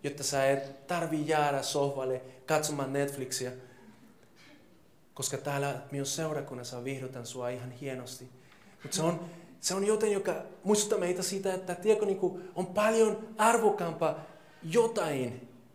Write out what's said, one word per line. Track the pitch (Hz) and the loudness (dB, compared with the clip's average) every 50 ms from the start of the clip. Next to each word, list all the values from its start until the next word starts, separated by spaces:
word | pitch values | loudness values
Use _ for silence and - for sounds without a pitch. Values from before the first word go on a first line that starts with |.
| - | -8
jotta | 143 143 - 139 | -8 -6 -4 -4
sä | - 143 139 135 135 | 0 2 4 4 4
et | 139 139 - - - - - | 4 2 0 -4 -10 -12 -8
tarvii | - 175 170 165 147 160 151 147 151 | -4 -2 -2 -2 0 0 0 0 2
jäädä | 156 151 147 143 139 139 135 | 2 4 4 4 2 0 0
sohvalle | - - 147 139 143 139 135 131 127 131 127 - - - - - | 0 0 2 2 0 0 -2 -2 -2 -2 -4 -4 -10 -18 -12 -4
katsomaan | - 156 151 151 147 147 143 135 135 139 | 0 0 2 2 0 -2 -2 -2 -2 0
Netflixiä. | 143 139 139 139 135 127 131 - - 127 123 123 - - - - - - - - - - - - - - - - - - - - - - - - - - - - - - - - | 0 0 0 -2 -6 -6 -6 -4 -4 -4 -6 -8 -10 -16 -20 -20 -20 -20 -20 -20 -20 -20 -20 -20 -20 -20 -20 -20 -20 -20 -20 -20 -20 -20 -20 -20 -20 -20 -20 -20 -20 -20 -18 -10
Koska | - 127 - - | -6 -6 -4 -4
täällä | - - 147 139 139 139 143 127 - - - | -4 -4 -2 -2 0 0 0 -2 -4 -6 -6
minun | 143 139 135 | -4 -4 -2
seurakunnassa | - - 170 160 156 151 139 135 - 131 123 123 120 127 123 120 | -2 -2 -2 -2 -2 -2 -4 -6 -6 -8 -10 -10 -10 -8 -8 -6
viihdytään | 135 135 131 131 123 131 127 117 | -6 -6 -6 -6 -8 -8 -8 -10
sua | - - 127 120 123 | -10 -8 -4 -4 -4
ihan | 123 120 123 127 | -4 -4 -8 -10
hienosti. | 120 - 147 139 127 127 123 120 - - 123 - - - - - - - - - - - - | -12 -8 -8 -8 -6 -8 -8 -10 -12 -14 -16 -18 -20 -20 -20 -20 -20 -20 -20 -20 -20 -16 -12
Mut | 143 - | -6 -2
se | - 160 | 0 2
on, | 170 175 - - - - - - - - - | 2 0 0 -4 -10 -14 -16 -20 -20 -14 -6
se | - - 180 | -4 -2 -2
on | 196 202 | 0 2
jotain, | 208 220 208 220 208 202 | 2 2 2 4 2 2
joka | 190 196 190 165 - - - - - - | 2 0 0 -2 -2 -4 -10 -14 -6 2
muistuttaa | 190 214 208 - - 220 196 | 4 4 4 4 2 2 2
meitä | 180 175 180 180 180 | 2 0 0 0 -2
siitä, | - 196 190 190 190 185 | -2 -2 -2 -2 -2 -2
että | 185 185 185 175 | -2 -4 -6 -6
tiedätkö, | 175 - 214 214 214 214 | -2 4 4 4 4 4
niinku, | 196 196 190 190 175 - - - - - | 2 0 2 0 -2 -2 -2 -10 -8 -4
on | 180 180 | -4 -4
paljon | - - 208 208 220 226 226 220 214 190 - - - - - | -2 0 2 4 4 6 6 6 6 4 0 -6 -8 0 4
arvokkaampaa | 208 226 233 226 226 202 - - 175 170 160 - 165 156 - - - - - - - - - - - | 6 6 6 8 6 4 4 2 0 -4 -2 0 0 0 0 -2 -8 -16 -18 -20 -20 -20 -20 -14 -6
jotain, | 160 165 240 226 226 233 220 170 156 143 131 123 117 107 - - - - - - - - | 0 4 4 4 4 4 0 0 0 0 0 -2 -2 -4 -8 -12 -16 -20 -20 -20 -20 -20